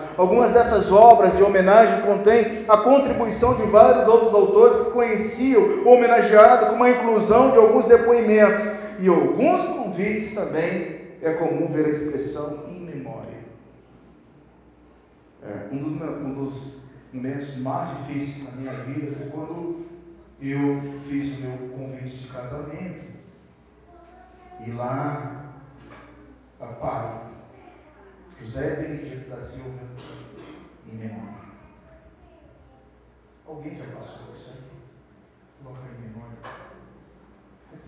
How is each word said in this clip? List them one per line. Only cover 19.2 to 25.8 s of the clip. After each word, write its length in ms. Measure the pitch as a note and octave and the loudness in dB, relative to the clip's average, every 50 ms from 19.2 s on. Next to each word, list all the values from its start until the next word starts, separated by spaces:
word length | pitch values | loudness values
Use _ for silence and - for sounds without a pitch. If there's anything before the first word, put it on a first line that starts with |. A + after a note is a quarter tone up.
| C#3+ - | -14 -14
quando 560 | D3+ D#3 D#3 D#3+ E3+ E3+ E4+ - E3+ - - - - - - - - - - _ _ - | -12 -14 -12 -12 -12 -12 -10 -12 -12 -12 -14 -18 -20 -20 -20 -20 -20 -20 -20 _ _ -14
eu 580 | C#3 C#3 C#3 C#3+ C#3+ C#3+ C#3+ C#3 C#3+ C#3+ C#3 - - | -10 -8 -6 -4 -2 -2 -4 -4 -8 -12 -14 -16 -12
fiz 300 | C#3+ C#3 C#3 C#3+ C#3 C3+ | -8 -8 -8 -6 -8 -10
o 40 | B2+ C3 | -10 -12
meu 140 | B2+ B2+ B2 B2+ - | -12 -12 -12 -14 -16
convite 480 | - C3+ C3+ C3 B2 B2+ B2+ B2+ - | -14 -14 -14 -14 -14 -14 -16 -16 -16
de 100 | - - | -18 -20
casamento 800 | - B2+ B2+ B2 B2+ C#3+ D3 D3 D3+ D#3+ F3 F#3 F3 D#3 - - A2+ - - - - - _ _ _ _ _ _ _ _ _ _ _ - - - - - - - _ - _ - - - - - | -18 -16 -16 -14 -14 -14 -14 -14 -14 -14 -14 -14 -14 -14 -16 -18 -20 -20 -20 -20 -20 -20 _ _ _ _ _ _ _ _ _ _ _ -20 -20 -20 -20 -20 -20 -20 _ -20 _ -20 -20 -20 -18 -16
e 60 | A#2 | -14
lá, 720 | A#2 A#2 B2 B2 C3+ C#3+ D3 D3 C#3 - B2+ - - - - - - - - - - - | -12 -10 -10 -8 -8 -8 -8 -8 -10 -10 -12 -14 -16 -16 -20 -20 -20 -20 -20 -20 -20 -20